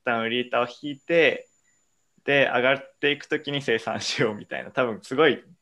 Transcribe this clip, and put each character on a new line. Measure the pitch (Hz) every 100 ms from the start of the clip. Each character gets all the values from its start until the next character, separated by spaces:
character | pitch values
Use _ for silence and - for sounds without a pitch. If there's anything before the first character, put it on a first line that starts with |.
| -
旦 | 117
売 | 113
り | 120 123
板 | 120
を | 123
引 | - 151
い | 143
て、 | - 170 147 - - _ _ _ _ _ _ _
で、 | - 139 127
上 | 123
が | 127 135
っ | - _
て | 143
い | 143
く | -
と | 151
き | 143
に | 143
生 | 131 113
産 | - 107
し | - -
よ | 120
う | 104
み | -
た | 67
い |
な、 | 62
多 | - 127
分 | 101
す | - 131
ご | 156
い、 | 117 - _